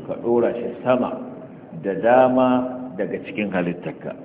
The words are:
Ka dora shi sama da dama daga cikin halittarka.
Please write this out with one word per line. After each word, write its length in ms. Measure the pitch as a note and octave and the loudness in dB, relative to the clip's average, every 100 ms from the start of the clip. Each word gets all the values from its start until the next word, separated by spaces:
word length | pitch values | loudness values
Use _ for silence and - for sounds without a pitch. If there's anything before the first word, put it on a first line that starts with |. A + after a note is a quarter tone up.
Ka 100 | C3+ - | -8 -4
dora 320 | A#2 A#2+ A2 | 2 4 2
shi 160 | - - - | -2 -6 -4
sama 320 | B2 B2+ G2 - - - - - - - | 0 2 0 -4 -10 -14 -16 -18 -16 -8
da 140 | G2 F#2 | -4 0
dama 520 | A2+ B2+ B2+ B2+ B2+ B2+ B2+ - - | 6 8 8 6 4 4 0 -6 -10
daga 220 | - F#2 F#2 | -6 -4 -4
cikin 240 | - - G2+ | -6 -6 -2
halittarka. 640 | F2+ F2 E2+ D#2+ C#2+ C#2+ - | -2 -2 -4 -8 -10 -12 -12